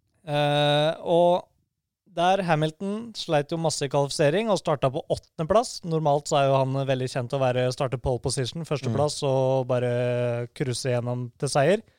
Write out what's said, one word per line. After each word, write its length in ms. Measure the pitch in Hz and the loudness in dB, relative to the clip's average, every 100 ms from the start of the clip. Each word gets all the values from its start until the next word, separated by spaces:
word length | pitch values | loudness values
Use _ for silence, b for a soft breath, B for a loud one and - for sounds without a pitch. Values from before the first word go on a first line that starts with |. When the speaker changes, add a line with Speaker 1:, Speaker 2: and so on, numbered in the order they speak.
| _ _ 165 | _ _ -4
Speaker 1:
Eh, 680 | 147 147 147 147 147 151 165 - | 0 2 2 2 2 2 -2 0
og 400 | 170 175 175 - _ _ _ _ _ _ | 4 4 2 -2 _ _ _ _ _ _
der 300 | 170 175 196 | -2 2 2
Hamilton 680 | 180 156 156 156 196 208 233 | 2 0 0 -2 -6 -6 -8
sleit 360 | 214 - 151 143 | -10 -2 0 0
jo 80 | 170 | -2
masse 240 | 165 - 139 | -2 -2 -2
i 20 | |
kvalifisering 640 | 147 139 - 147 170 226 | 0 0 2 2 2 2
og 100 | 185 | 0
startet 320 | - 147 135 | 0 0 0
på 100 | 135 - | -2 -2
åttende 380 | 147 - - 160 | -4 -4 -6 0
plass. 320 | 196 247 - 175 | 2 2 -4 -4
Normalt 400 | 160 156 143 - | -2 2 0 2
så 100 | 151 | 2
er 40 | 139 | 4
jo 80 | 135 | 4
han 160 | 131 135 135 | 2 0 -2
veldig 240 | 131 127 | -2 -2
kjent 200 | - 120 | -4 -4
å 80 | 139 | 0
være, 320 | 131 123 127 | 0 2 0
starte 260 | 123 135 123 | -2 -4 -2
pole 180 | 143 123 | -2 -4
position, 460 | 139 127 123 165 160 | -2 -4 -4 -6 -6
første 240 | 143 127 | -4 -2
Speaker 2:
Mm. 60 | 120 | 0
Speaker 1:
plass, 280 | 147 - | 0 0
og 440 | 143 131 131 131 127 | 0 0 2 0 0
bare 800 | 123 123 120 123 123 123 120 120 | 0 0 0 0 0 -2 -2 -6
cruise 300 | - 143 120 131 | -6 -4 -4 -2
gjennom 460 | 123 120 123 123 - | -2 -2 -4 -8 -6
til 100 | 139 | -2
seier. 320 | 147 139 208 - | 2 4 2 -2